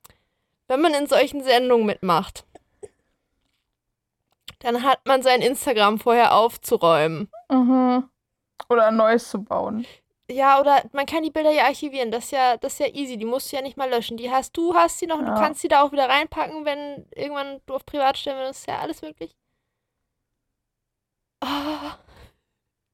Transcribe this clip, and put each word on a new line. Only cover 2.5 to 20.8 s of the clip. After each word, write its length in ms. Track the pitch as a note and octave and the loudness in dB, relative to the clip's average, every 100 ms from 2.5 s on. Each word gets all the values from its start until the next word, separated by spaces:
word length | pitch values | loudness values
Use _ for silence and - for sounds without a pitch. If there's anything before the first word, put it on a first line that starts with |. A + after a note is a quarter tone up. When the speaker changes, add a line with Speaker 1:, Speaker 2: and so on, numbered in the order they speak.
| - _ _ - _ _ _ _ _ _ _ _ _ _ _ _ _ _ _ - - | -20 _ _ -20 _ _ _ _ _ _ _ _ _ _ _ _ _ _ _ -20 -10
Speaker 1:
dann 220 | A#3+ A#3+ | -4 -2
hat 180 | C4 C4 - | 0 0 2
man 160 | C4+ | 2
sein 200 | C4 B3 | 4 4
Instagram 560 | A3+ C#4 D4 G#3+ G#3 G#3+ | 2 -2 -2 2 2 2
vorher 360 | B3 A#3 A#3 | 2 4 6
aufzuräumen. 960 | G3+ A#3 - - F#3 E3+ D#3+ D#3 D#3+ G#3 E5+ - | 4 2 -2 -2 2 4 4 2 -2 -10 -12 -2
Speaker 2:
Mhm. 580 | C4 B3 C4 B3+ B3 C4 _ _ _ _ - - | 2 4 4 2 0 -2 _ _ _ _ -14 0
Oder 180 | A#3+ A3 | 4 4
ein 100 | A3 | 4
neues 320 | A3 A#3 - | 4 2 -2
zu 120 | G#3 | -10
bauen. 420 | G#3+ F3 - G#3+ A#3+ - _ _ - | -6 -4 -4 -8 -10 -16 _ _ -10
Speaker 1:
Ja, 320 | B3+ C4+ C4+ | 0 4 4
oder 220 | C#4+ C#4 A3+ | 6 4 2
man 140 | C#4 C#4 | -6 -4
kann 160 | D#4+ | -2
die 80 | D#4 | -2
Bilder 220 | D#4 D4+ | 0 2
ja 140 | D4+ B3+ | 4 2
archivieren. 440 | C#4 D4+ C4+ A#3 | 0 -8 -6 -4
Das 140 | A3+ | -6
ist 60 | - | -4
ja, 240 | C#4 B3+ A#3 | 0 2 0
das 160 | C4 | -4
ist 60 | - | -4
ja 80 | C#4+ | -6
easy. 280 | - C4+ A#3 | -4 -8 -6
Die 80 | A3 | -6
musst 260 | B3+ - | -6 -6
du 40 | C#4 | -8
ja 60 | |
nicht 140 | C4+ A#3 | -8 -6
mal 120 | C4 | -2
löschen. 280 | A#3+ A3 A#3 | -2 -4 -10
Die 120 | B3 | -4
hast 260 | C4 B3+ - | -2 -2 -4
du, 180 | E4+ | 0
hast 240 | E4+ E4+ - | 2 2 0
sie 80 | F4 | -4
noch 120 | D#4 | -4
und 80 | A#3+ | -2
du 60 | |
Speaker 2:
Ja. 60 | G#3+ | 0
Speaker 1:
kannst 200 | G#3+ D#4 | 0 -2
sie 80 | D#4+ | 2
da 140 | D4 | 4
auch 100 | C#4+ | 4
wieder 160 | C#4 B3+ | 2 2
reinpacken, 560 | C4+ D#4 D#4+ C4 D#4 | 0 0 -6 -8 -6
wenn 420 | D4+ C#4+ D4 C#4 - | -6 -6 -8 -14 -16
irgendwann 460 | - C#4+ C#4+ C#4 C#4 - | -10 -8 -8 -10 -12 -10
du 80 | |
auf 120 | C4+ - | -12 -8
Privat 320 | D4 C4+ C4+ | -2 0 0
stellen 200 | - C4+ | -6 -8
willst. 220 | C4 C4+ | -10 -10
Ist 60 | - | -10
ja 120 | - | -8
alles 220 | D#4 D#4 | -8 -10
möglich. 340 | D#4 D#4 - _ _ _ _ _ _ _ _ _ _ _ _ _ _ _ | -14 -16 -18 _ _ _ _ _ _ _ _ _ _ _ _ _ _ _